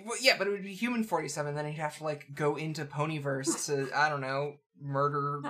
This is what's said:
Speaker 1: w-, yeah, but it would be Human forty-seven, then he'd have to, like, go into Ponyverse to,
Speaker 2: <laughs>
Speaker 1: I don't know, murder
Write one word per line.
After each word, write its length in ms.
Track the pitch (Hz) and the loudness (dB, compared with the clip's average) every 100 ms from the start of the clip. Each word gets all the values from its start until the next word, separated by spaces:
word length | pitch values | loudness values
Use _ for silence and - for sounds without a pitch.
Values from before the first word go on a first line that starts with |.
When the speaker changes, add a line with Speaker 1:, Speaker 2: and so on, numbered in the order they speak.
Speaker 1:
w-, 140 | 202 156 | -6 4
yeah, 160 | - 180 | 4 6
but 80 | 196 | 2
it 40 | |
would 120 | 202 | 0
be 120 | 196 | -4
Human 300 | 185 240 240 | -2 0 0
forty-seven, 500 | 220 165 151 156 147 | 0 -2 -2 -2 -2
then 120 | 147 147 | -2 -4
he'd 120 | 151 | -2
have 180 | 151 - | -4 -4
to, 60 | |
like, 300 | 156 147 - | -4 -4 -8
go 220 | 143 147 147 | 0 2 2
into 280 | 156 156 | -2 -4
Ponyverse 840 | 143 139 151 156 139 135 135 - - | -4 -2 -2 0 0 0 0 0 0
to, 240 | 139 135 | 0 2
Speaker 2:
<laughs> 40 | 131 | 2
Speaker 1:
I 120 | 151 | 4
don't 120 | 143 | 2
know, 360 | 131 135 147 143 _ - | 0 0 -2 -6 _ -12
murder 600 | 143 139 143 143 143 143 202 | -2 2 2 2 0 -2 -6